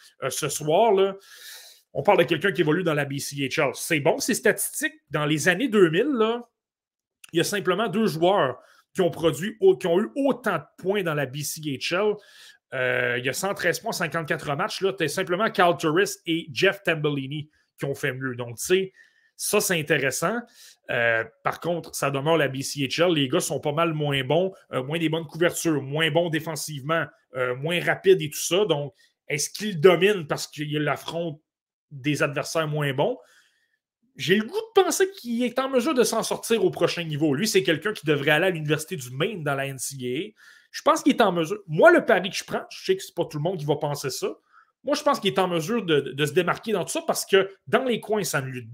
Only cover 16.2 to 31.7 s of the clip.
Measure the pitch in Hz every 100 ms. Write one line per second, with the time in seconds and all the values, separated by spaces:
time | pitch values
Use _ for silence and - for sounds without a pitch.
16.2 | 170 165 175 113 190 190 175 160 151 143
17.2 | 135 151 151 _ _ - 143 139 139 127
18.2 | 131 120 120 113 - 190 190 _ _ _
19.2 | _ - - 202 208 170 147 151 135 -
20.2 | 170 233 - - - _ - 123 117 113
21.2 | 113 _ 139 - 160 170 - - 143 139
22.2 | 151 165 139 131 - 143 131 - 180 156
23.2 | 131 170 - 135 151 147 170 156 147 139
24.2 | 127 160 190 - - 135 131 165 156 165
25.2 | 165 165 170 - 165 143 131 147 160 160
26.2 | 175 151 165 151 - 143 139 165 143 -
27.2 | _ 131 127 127 151 175 151 151 190 180
28.2 | 147 - - 175 202 147 143 - _ _
29.2 | - 147 - - 214 170 185 170 202 196
30.2 | 151 147 - 147 151 147 147 131 - 170
31.2 | 170 151 _ _ _